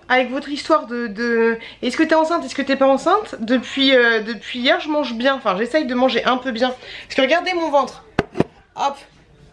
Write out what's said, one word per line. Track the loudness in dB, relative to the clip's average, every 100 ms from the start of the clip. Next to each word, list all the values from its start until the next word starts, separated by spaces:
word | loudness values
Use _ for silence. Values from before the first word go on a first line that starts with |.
| 0
avec | 0 0
votre | -4 -6
histoire | -6 0 0 0
de... | -8 -6
de | -4 -2 2 2 0 -8 -8
est-ce | -4 0
que |
t'es | 2 4
enceinte, | 2 0
est-ce | -4 -4
que |
t'es | -2
pas | 2 4
enceinte, | 2 2 0 0 -6
depuis, | -2 -2 -2 0 4
euh, | 6 4 2
depuis | -2 -8 -10 -2
hier | 0 0
je | 0
mange | -2 -2
bien, | 0 0 0
enfin | 0 -2
j'essaye | 0 0 0
de |
manger | 0 2 2
un | 0 0
peu | -2
bien. | -2 -2 -4 -14 -18
Parce | -6
que | 0
regardez | 2 2 0
mon | -2 0
ventre, | 0 0 -6 -8 -4 -4 -2 -4 _ _
hop, | -4 -4 -4 -14 _ _ _ -20